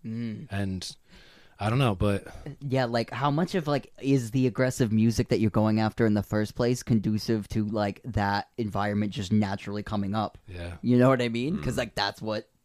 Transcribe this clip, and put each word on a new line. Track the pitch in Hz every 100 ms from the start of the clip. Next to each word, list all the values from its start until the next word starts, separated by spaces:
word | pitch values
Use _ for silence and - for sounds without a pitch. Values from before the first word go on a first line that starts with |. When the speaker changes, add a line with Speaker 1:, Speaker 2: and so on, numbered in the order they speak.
| 110
Speaker 1:
Mm. | 113 117 107 -
Speaker 2:
And | 98 98 95 - - _ - - - - -
I | 101
don't | 123
know, | 131 92
but | 104 101 - - - -
Speaker 1:
Yeah, | 139 131 123
like, | 117 117
how | 113 143
much | 143 180 190
of, | 147
like, | 143 - -
is | 135 139 117
the | 131 127
aggressive | 110 127 - 120
music | 110 113 113 117
that | 104
you're | 107
going | 110 110 110
after | 110 - 113
in |
the | 104
first | 98 107 107 -
place | 120 123
conducive | - 113 104 107 - 113 101
to, | 110 104
like, | 107 101 95
that | 123 104 101 101 - -
environment | 110 98 104 104 104
just | 95 92
naturally | 107 101 101 - 104
coming | 101 107 98 107
up? | 104 - -
Speaker 2:
Yeah. | 90 85 87
Speaker 1:
You | 120 123
know | 127
what | 131
I | 120
mean? | 117 131 175
'Cause, | 139 131
Speaker 3:
Mm. |
Speaker 1:
like, | 117 -
that's | 101 -
what, | 107 107 - _